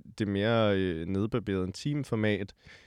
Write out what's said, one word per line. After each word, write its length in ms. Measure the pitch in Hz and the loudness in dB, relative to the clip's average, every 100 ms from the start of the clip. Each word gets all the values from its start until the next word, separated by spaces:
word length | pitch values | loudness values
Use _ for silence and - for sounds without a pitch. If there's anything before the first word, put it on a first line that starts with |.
| - - | -18 -4
det 100 | 101 | 0
mere, 480 | 98 107 117 107 98 | 2 2 4 4 4
øh, 280 | 92 80 85 | 2 0 -2
nedbarberede 580 | 95 110 120 98 95 90 | -2 0 -2 -2 -2 -2
intime 380 | - 147 147 | -4 -4 -4
format, 500 | 135 110 107 101 107 - - - | -2 0 2 0 -4 -12 -20 -20